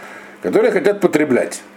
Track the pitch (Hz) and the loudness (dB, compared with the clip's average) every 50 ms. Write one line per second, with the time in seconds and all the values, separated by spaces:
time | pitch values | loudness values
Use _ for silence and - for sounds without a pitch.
0 | - - - - - - - - - - 135 196 233 226 - 190 - 202 202 202 | -20 -18 -20 -20 -20 -20 -20 -8 -6 0 2 2 2 4 0 2 0 0 0 2
1 | 185 170 - 147 151 143 120 104 - - - - - - - | 0 0 2 2 2 2 2 0 0 -2 -8 -14 -16 -18 -12